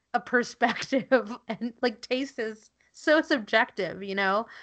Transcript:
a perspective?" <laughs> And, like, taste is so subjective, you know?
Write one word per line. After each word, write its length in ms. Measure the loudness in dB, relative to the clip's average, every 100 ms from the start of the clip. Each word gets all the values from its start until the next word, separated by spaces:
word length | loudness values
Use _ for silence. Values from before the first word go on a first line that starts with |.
| _
a 60 | -6
perspective?" 880 | 0 0 0 0 0 0 -2 -2 2 2 2 -10
<laughs> 60 | -10
And, 240 | -8 -8 -2
like, 180 | -4 -4
taste 360 | -6 -4 -4 -6
is 320 | -10 -10 _ _ _
so 300 | -6 4 4
subjective, 800 | 4 -2 2 2 2 -2 -6 -6
you 120 | -6
know? 320 | -2 0 0 -2 -12